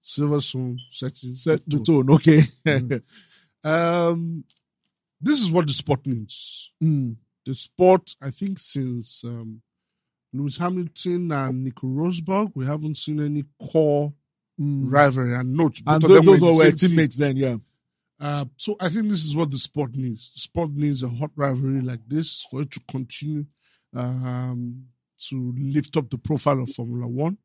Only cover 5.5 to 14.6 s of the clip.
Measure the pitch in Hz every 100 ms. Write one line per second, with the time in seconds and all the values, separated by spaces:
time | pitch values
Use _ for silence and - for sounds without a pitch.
5.5 | 170 156 131 - 135 139 120 107 - -
6.5 | - - _ 160 147 127 113 _ _ -
7.5 | 131 - - 185 185 - - 139 - 196
8.5 | 196 - 143 127 123 110 - 120 120 113
9.5 | 110 _ _ _ _ _ _ _ 131 143
10.5 | - 175 185 175 - 185 175 175 147 131
11.5 | 127 131 - 131 135 170 175 165 190 208
12.5 | 143 131 151 156 151 - 151 147 147 143
13.5 | _ - 160 151 147 147 143 _ _ _
14.5 | -